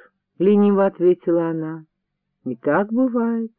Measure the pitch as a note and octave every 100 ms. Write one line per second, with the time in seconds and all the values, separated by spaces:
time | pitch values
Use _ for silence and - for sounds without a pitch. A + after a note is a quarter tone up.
0 | _ _ _ - F#3 G#3 G3+ G3 G3 G3
1 | F3 F3 - E3+ E3 E3 D#3 D#3+ D#3 _
2 | _ _ _ _ C3 A#2+ D3 D#3 G#3 A3+
3 | C4 A#3 A#3 A#3 A3+